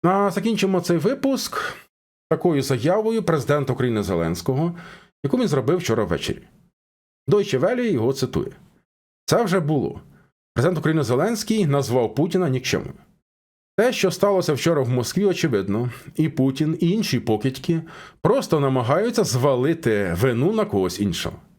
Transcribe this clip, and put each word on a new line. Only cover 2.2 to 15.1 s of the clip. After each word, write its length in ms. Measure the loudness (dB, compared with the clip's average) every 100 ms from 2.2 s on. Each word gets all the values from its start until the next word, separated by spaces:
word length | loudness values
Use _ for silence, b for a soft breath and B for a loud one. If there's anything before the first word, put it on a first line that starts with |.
| _
такою 320 | 0 2 2
заявою 600 | 0 0 2 0 0 -2
президента 500 | 0 -2 0 0 0
України 300 | -2 0 0
Зеленського, 720 | 0 0 0 -2 -2 -2 -2 -4 B B B _
яку 140 | -2 0
він 100 | 2
зробив 300 | 0 0 -2
вчора 260 | 0 -2
ввечері. 380 | 0 -2 -4 -8 -12 _ _ _ _ _ _ _ 0
Deutsche 320 | 0 2 0
Welle 320 | 0 0 -2
його 220 | 0 0
цитує. 380 | -2 -4 -4 -6 -12 -20 _ _ _ _ _ 0
«Це 180 | 0
вже 160 | 2 0
було. 420 | 0 -2 -2 -8 -20 b b _ _
Президент 240 | 0 0 2
України 260 | 0 0
Зеленський 600 | 0 0 0 -2 -2 0 2
назвав 500 | 0 0 0 0 0
Путіна 340 | 0 0 0
нікчемою. 440 | -2 -2 -4 -4 -14 _ _ _ _ _ _ _ 0
Те, 160 | 0
що 180 | 2 0
сталося 420 | 2 2 2 2
вчора 280 | 0 2 2
в 80 | 0
Москві, 360 | 0 0